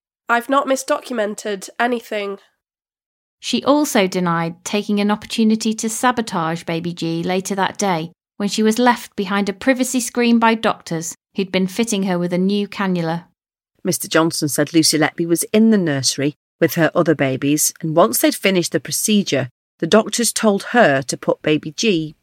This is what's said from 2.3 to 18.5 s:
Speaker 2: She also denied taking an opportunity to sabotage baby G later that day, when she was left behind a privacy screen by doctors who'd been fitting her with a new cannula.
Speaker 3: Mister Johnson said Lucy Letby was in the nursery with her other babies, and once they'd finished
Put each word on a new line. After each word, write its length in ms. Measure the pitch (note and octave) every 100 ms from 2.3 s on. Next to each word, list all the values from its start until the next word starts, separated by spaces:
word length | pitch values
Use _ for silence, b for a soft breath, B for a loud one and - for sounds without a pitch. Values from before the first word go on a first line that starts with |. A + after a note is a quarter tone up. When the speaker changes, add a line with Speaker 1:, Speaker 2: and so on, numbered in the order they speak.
| G3 _ _ _ _ _ _ _ _ _ _
Speaker 2:
She 240 | - B3
also 440 | - D4 D4 A3+ F#3
denied 560 | F#3 F3+ E3+ E3 - -
taking 340 | G#3 G#3 G3+
an 120 | G3+
opportunity 640 | G#3 - - A3 A3 A3 A3
to 140 | A3+
sabotage 720 | A3 B3 B3 A3+ F#3 D#3+ E3+
baby 300 | - E3 E3+
G 280 | F3 E3 E3
later 320 | F3 F#3 F#3+
that 240 | G3 F#3 -
day, 340 | G3+ E3 E3+ - _ -
when 120 | G3+
she 140 | -
was 160 | G#3+ A3
left 360 | B3 A#3 - -
behind 340 | F#3 G3+ G#3
a 40 |
privacy 460 | A#3+ C4 B3+ B3+ C4
screen 400 | A3+ A#3+ A#3+ A#3
by 160 | A3+ A3+
doctors 600 | A3 - - E3 E3 - _ -
who'd 160 | F#3+
been 160 | F#3 F#3
fitting 360 | - A3+ G3+
her 140 | G3 F3
with 160 | F3
a 60 | F3+
new 280 | F#3+ G#3 G3+
cannula. 580 | - G3 F3+ E3 E3+ - _ _ _ _ _
Speaker 3:
Mister 240 | F3+ - -
Johnson 420 | D#3+ E3 - D3+
said 240 | - D3
Lucy 240 | E3 D3+ D3+
Letby 300 | D3+ - E3
was 160 | E3 -
in 160 | G#3+ A3+
the 80 | G#3+
nursery 560 | E3 C#3 B2 - C#3 - _ _
with 140 | E3
her 160 | - D#3 -
other 180 | E3
babies, 580 | D3 C#3 C3 C#3 D3+ - -
and 140 | E3 D#3
once 240 | G#3+ B3+
they'd 140 | D#4
finished 380 | - G3